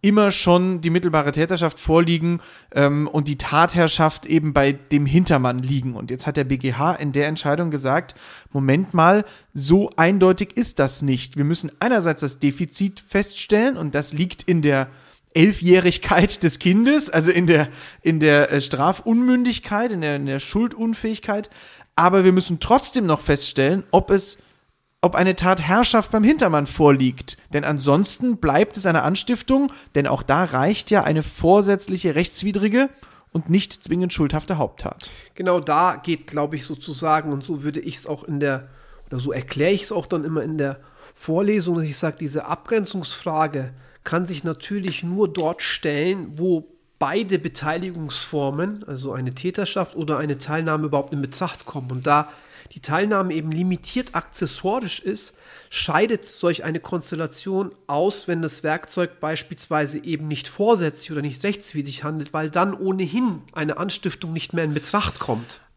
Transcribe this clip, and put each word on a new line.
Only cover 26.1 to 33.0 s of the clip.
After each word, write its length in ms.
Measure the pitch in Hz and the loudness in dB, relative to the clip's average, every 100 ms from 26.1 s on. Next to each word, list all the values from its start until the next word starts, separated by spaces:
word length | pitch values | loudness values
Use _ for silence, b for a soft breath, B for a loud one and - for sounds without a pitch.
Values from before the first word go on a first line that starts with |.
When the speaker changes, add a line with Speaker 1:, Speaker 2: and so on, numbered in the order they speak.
Speaker 1:
beim 120 | 226 | 2
Hintermann 440 | 214 311 214 156 143 | 4 4 4 2 -2
vorliegt. 720 | - 151 139 127 127 - - b | 4 6 6 4 0 -12 -14 b
Denn 100 | 151 | -4
ansonsten 760 | 143 147 135 143 196 - 247 226 | -2 -2 2 2 2 0 -2 0
bleibt 400 | 160 143 208 - | 2 2 2 0
es 80 | 190 | 0
eine 160 | 160 | 2
Anstiftung, 720 | 135 185 - 240 - 269 277 B B - | 0 -2 -2 -4 0 2 2 B B -2
denn 100 | 139 | 0
auch 160 | 131 | -2
da 220 | - 139 | 0 0
reicht 480 | 180 127 143 208 - | 2 0 0 0 2
ja 120 | 202 | 2
eine 200 | - 156 | 2 0
vorsätzliche, 920 | 151 - 165 196 196 202 - 185 180 | -2 -2 4 6 6 0 -2 -2 0
rechtswidrige 760 | 147 175 - 190 202 208 226 269 b | 0 -2 -2 -2 0 2 2 0 b